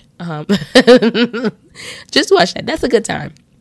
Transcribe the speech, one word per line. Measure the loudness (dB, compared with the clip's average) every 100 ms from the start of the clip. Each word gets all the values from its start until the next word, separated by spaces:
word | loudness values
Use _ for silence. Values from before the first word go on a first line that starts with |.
| _ -16
Um, | -12 -10 -4
<laughs> | -4 0 2 6 6 4 0 -2 -2 -6 -6 _ -20 -18 -18 -4
just | -2 2
watch | 2 2
that. | -2
That's | -8 -6
a | -2
good | -2
time. | -2 -8 -10 -16 _ _